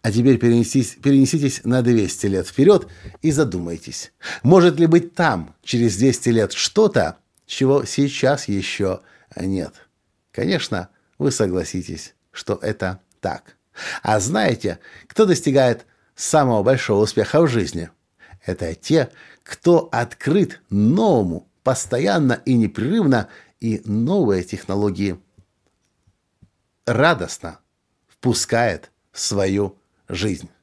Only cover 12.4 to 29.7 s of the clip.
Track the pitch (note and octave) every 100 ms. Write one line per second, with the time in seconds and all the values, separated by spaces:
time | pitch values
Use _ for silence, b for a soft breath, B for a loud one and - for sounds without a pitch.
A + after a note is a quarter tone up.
12.4 | - G2+ - G#2+ F#2+ F#2 _ _ F#2+ -
13.4 | _ _ _ B B B - G#2+ G2+ F#3+
14.4 | G3+ A#2+ G2+ E2 B B B - G#3+ E3+
15.4 | - C3+ B2+ A#2 - _ _ _ - D#3
16.4 | C3+ A2+ G2+ C3 - G2+ G#2+ - G#2 D3+
17.4 | E3 A#2+ F2 E2+ E2 _ _ _ b b
18.4 | - F#2 E2+ E2 - D#3+ B2+ B B B
19.4 | - - E3+ E3+ - A#2 A#2+ - - F3
20.4 | F#3 - _ G2 G#2+ F3 A3+ C#3 F#2+ E2
21.4 | _ _ - C3 - B2 F3 F#3+ C#3 A#2+
22.4 | - B2 G#2+ - A2+ A3 E3+ B2+ G2+ B
23.4 | B _ A#2 G#2+ A2 G#2+ A#2+ G3+ C3+ F#2+
24.4 | F2+ G2+ - G2 G#2 F#2+ G2+ F2 _ _
25.4 | _ _ _ _ _ _ _ _ _ _
26.4 | _ _ _ _ - A2+ D3+ C#3 F2 -
27.4 | E2+ - _ _ _ _ _ _ C3 A2+
28.4 | - A#2 A#2+ E2 - _ _ - - G2+
29.4 | F#2+ G2 G2+